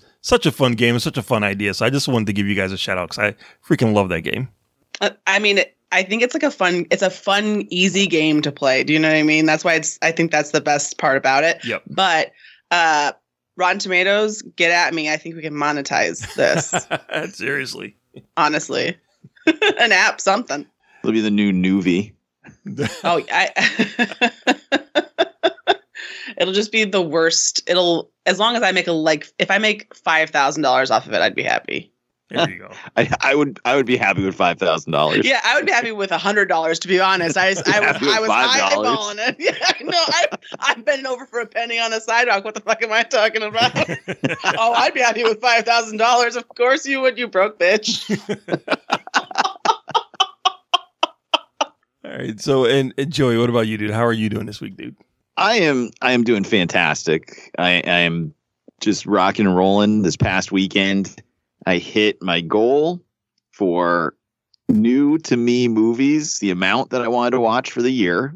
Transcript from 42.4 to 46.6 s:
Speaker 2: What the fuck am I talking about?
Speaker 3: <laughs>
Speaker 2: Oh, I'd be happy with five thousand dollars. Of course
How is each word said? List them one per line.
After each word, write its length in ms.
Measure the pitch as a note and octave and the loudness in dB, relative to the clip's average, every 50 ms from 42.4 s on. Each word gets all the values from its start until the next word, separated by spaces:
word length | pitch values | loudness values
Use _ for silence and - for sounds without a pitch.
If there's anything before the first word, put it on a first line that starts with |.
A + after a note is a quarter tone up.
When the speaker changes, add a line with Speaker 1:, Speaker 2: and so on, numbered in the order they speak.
| G3 | -2
Speaker 2:
What 100 | A3 G#3 | -6 -10
the 60 | A3 | -6
fuck 220 | - - A3 A3 A#3 | -2 -2 -2 -2 0
am 80 | A3 | 0
I 120 | G#3+ A3+ A3+ | 0 0 0
talking 400 | A3+ - A3+ G#3 A3 G#3+ A3 A3 | 0 2 2 2 2 0 -2 -4
about? 300 | G#3+ G#3+ A3+ A#3 A#3+ - | -4 0 0 0 0 0
Speaker 3:
<laughs> 160 | - - - D#3 - - - F3+ - - - E3 - - F#3 E3 F#3 | -2 -4 -4 -6 -8 -10 -10 -6 -4 -4 -4 -4 -2 -2 -2 0 2
Speaker 2:
Oh, 120 | A3+ A#3 A#3+ | 0 2 2
I'd 200 | A#3 B3 D4 - | 2 0 0 0
be 60 | C#4 | 2
happy 220 | B3 A#3 G#3+ A3 A#3+ | 0 0 2 2 0
with 180 | A3 A3 G#3+ | 0 0 2
five 240 | A#3+ B3 A#3 A#3 G#3+ | 2 2 2 2 2
thousand 320 | A3+ A#3 A#3 A#3 A3 G#3+ | 2 2 2 0 -2 -2
dollars. 380 | G#3+ A3 A#3 B3 A#3+ A#3+ A#3 A#3+ | 0 2 4 4 4 2 0 -2
Of 120 | A#3+ A3+ - | -6 -10 -10
course 360 | - - | -4 0